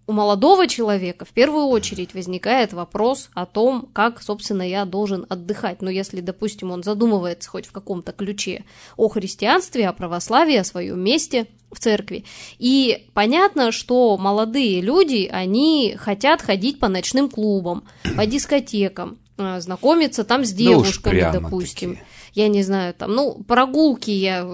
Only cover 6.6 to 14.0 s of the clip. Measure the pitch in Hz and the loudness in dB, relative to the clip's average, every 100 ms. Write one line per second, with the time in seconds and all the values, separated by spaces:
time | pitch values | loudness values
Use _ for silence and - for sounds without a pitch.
6.6 | 185 180 196 208 233 202 175 170 - 185 | -10 -8 -6 0 2 2 -2 -8 -10 -14
7.6 | - 196 - 180 - - 196 202 196 - | -14 -16 -10 -8 -8 -10 -8 -6 -8 -8
8.6 | - - - - 214 214 190 - 214 359 | -12 -20 -16 -2 0 0 -6 -4 2 2
9.6 | - 247 190 - 175 175 - 240 320 247 | 0 -2 -2 -2 -6 -6 0 2 4 2
10.6 | 180 - 185 180 190 302 - 247 214 _ | 0 -6 -8 -4 0 0 0 -4 -4 _
11.6 | _ - 233 208 208 202 - - - - | _ -4 0 0 -2 -12 -12 -20 -20 -4
12.6 | 247 269 254 - _ 208 214 311 392 311 | 2 2 2 0 _ 0 2 4 2 2
13.6 | 233 226 - 247 | 0 -2 0 2